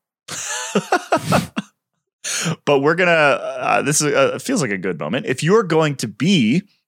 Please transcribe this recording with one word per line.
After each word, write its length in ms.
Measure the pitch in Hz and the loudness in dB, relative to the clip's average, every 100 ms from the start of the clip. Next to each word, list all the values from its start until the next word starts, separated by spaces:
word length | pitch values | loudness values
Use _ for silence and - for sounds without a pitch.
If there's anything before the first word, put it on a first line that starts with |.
| _ _ - | _ _ -14
<laughs> 1200 | - - - - - - 359 - 330 - - - - - _ _ _ _ _ - - 170 160 | -12 -8 -8 -2 -4 -2 -4 -2 -4 0 -2 -2 -10 -12 _ _ _ _ _ -10 -6 -4 -4
But 160 | - 143 | 0 2
we're 140 | 143 | 2
gonna, 160 | 170 180 | 2 2
uh, 720 | 165 147 120 - 131 117 104 | 4 4 2 -2 -4 0 0
this 180 | 120 147 | 2 0
is 120 | 151 | 2
a, 260 | 139 135 135 | 2 2 0
feels 240 | - 254 | -4 -2
like 80 | 120 | -2
a 80 | 98 | -2
good 200 | 92 80 | -4 -4
moment. 280 | 76 160 - | -4 -4 -4
If 160 | 123 | -2
you're 200 | 151 220 | 2 2
going 340 | 180 160 151 135 | 2 2 2 -2
to 120 | 120 | -8
be 540 | - 165 180 107 170 - _ | -2 2 4 4 0 -2 _